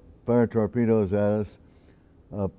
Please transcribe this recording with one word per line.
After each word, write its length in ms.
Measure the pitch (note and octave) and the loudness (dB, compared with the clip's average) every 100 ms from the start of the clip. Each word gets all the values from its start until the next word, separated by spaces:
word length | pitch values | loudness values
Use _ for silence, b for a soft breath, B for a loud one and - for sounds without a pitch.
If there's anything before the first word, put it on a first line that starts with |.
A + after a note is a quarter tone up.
| - - | -20 -12
fire 220 | - A#2+ A2+ | -2 2 2
torpedoes 680 | A2+ G#2 B2 A2+ A2 G2 | 0 -2 0 2 2 2
at 180 | G2+ G#2 | 0 0
us, 260 | G#2 G2+ - b b b b b b _ | -2 -4 -10 b b b b b b _
uh, 140 | G2+ F#2+ | -8 -6